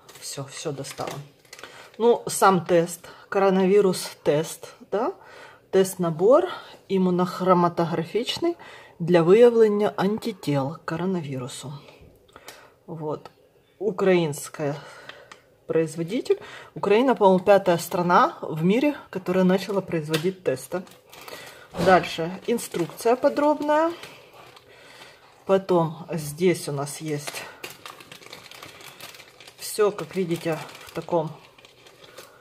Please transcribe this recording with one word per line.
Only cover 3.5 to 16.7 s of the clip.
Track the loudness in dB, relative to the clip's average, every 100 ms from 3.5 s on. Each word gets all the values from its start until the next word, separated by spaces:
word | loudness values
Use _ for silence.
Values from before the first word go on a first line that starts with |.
| 4 4 4 4 0 -6 -6 0 0 -2 -10 -18 -20 -6
да? | -4 -4 -6 -16 -20 -20 -20 _
Тест-набор | 0 0 0 -4 2 4 4 2 -6 -16 -16 -4
иммунохроматографичный | 0 2 2 -2 0 2 4 4 0 -2 -2 -4 -4 -4 -4 -4 -4 -12 -20 -18 -8
для | 2 4
выявления | 6 8 8 6 4 4 0 0
антител | -2 -2 -6 -8 -4 -2 -4 -8
к | -10
коронавирусу. | -6 -4 -4 -6 -10 -10 -12 -14 -16 -18 -20 -20 _ _ -20 -20 -20 -20 _ -16
Вот. | -10 -8 -8 -10 _ _ _ _ -6
Украинская | -6 0 2 2 2 -4 -10 -8 -6 -6 -12 -20 -20 -20 -20 -20 _ _ -4
производитель. | -2 -2 -4 -6 -4 -2 -4 -4 -18 -16